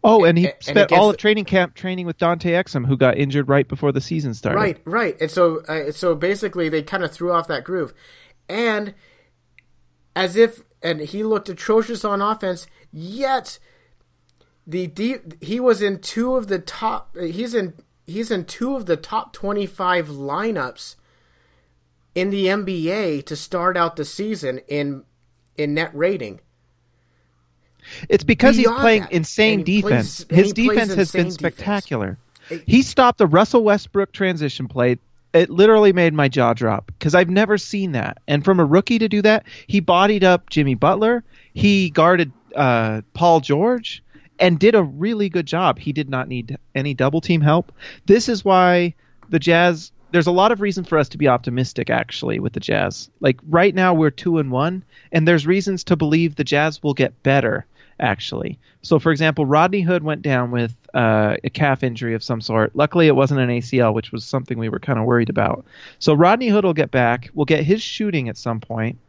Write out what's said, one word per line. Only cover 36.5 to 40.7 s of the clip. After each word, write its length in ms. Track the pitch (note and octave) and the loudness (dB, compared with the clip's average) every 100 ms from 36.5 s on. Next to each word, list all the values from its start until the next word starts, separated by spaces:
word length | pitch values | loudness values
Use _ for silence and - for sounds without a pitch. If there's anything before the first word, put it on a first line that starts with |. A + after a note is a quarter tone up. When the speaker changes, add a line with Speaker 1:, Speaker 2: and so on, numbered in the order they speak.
Speaker 1:
drop 400 | A#2 A#2 G#2 - - | 2 -2 -2 -6 -6
'cause 140 | D#3 | 2
I've 160 | F3 F3+ | 2 4
never 260 | F#3 G#3+ G#3 | 2 2 0
seen 360 | - G#3 F#3+ | -2 -6 -4
that. 260 | C3 - - - | -4 -6 -10 -2
And 160 | D3 | 0
from 160 | C#3+ F#3 | 2 4
a 40 | |
rookie 340 | D3+ E3+ - A#3 | 4 4 2 0
to 100 | A3 | 0
do 140 | G#3 | 2
that, 240 | G#3 G#3+ - - - | 2 2 0 -20 -2
he 140 | G3+ | -2
bodied 420 | E3+ F3 G3+ G#3 | 2 2 4 4
up 280 | F#3 F3+ - | 4 4 0
Jimmy 240 | - C#3 | -2 0